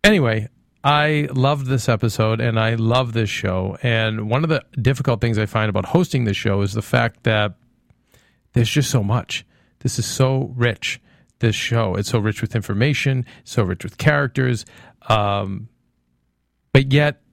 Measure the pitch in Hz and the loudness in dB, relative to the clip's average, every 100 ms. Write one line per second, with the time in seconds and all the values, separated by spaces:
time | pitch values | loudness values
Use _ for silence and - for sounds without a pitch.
0 | 208 208 123 110 107 _ _ _ 143 147 | 4 4 2 0 -4 _ _ _ 2 2
1 | 151 151 147 135 135 147 127 131 - 110 | 2 0 0 0 2 0 0 0 2 0
2 | 117 - 110 113 120 113 110 113 113 123 | 0 0 0 2 0 0 0 0 2 2
3 | 127 117 107 - 98 92 95 95 123 113 | 0 -2 -2 -2 -2 -2 -4 -4 -2 0
4 | 110 110 107 123 160 151 - - 113 135 | 0 -2 -2 0 0 -2 -4 -2 0 0
5 | 131 113 117 107 104 113 107 98 95 175 | 0 0 0 0 0 0 0 0 0 0
6 | 175 139 113 98 107 98 98 107 - 123 | 2 0 -2 -2 0 0 0 -4 -2 0
7 | 117 - - 107 104 - _ _ _ _ | 0 -2 -2 0 -2 -6 _ _ _ _
8 | _ _ _ _ _ 120 117 151 139 127 | _ _ _ _ _ 0 2 0 0 0
9 | 101 117 - - - _ _ _ 127 - | 0 -2 -4 -12 -12 _ _ _ -6 -4
10 | - - 131 131 135 127 120 - - - | -6 0 0 0 -4 -2 -2 -2 -8 -10
11 | _ _ _ _ 110 107 - 117 107 92 | _ _ _ _ 0 0 -2 0 0 -2
12 | 101 117 107 104 110 113 101 101 135 143 | -2 0 -2 -4 -4 -4 -4 0 0 0
13 | 139 131 123 - - - 95 92 - - | -2 -2 -6 -14 -6 -2 -2 -2 -8 0
14 | 156 147 139 131 127 117 - - - _ | 2 2 0 -2 -2 -2 -6 -20 -20 _
15 | - 110 101 101 98 98 110 _ _ _ | 0 0 2 -2 -4 -8 -12 _ _ _
16 | _ _ _ _ _ _ _ 135 135 139 | _ _ _ _ _ _ _ 2 4 2
17 | 147 143 _ | 2 -2 _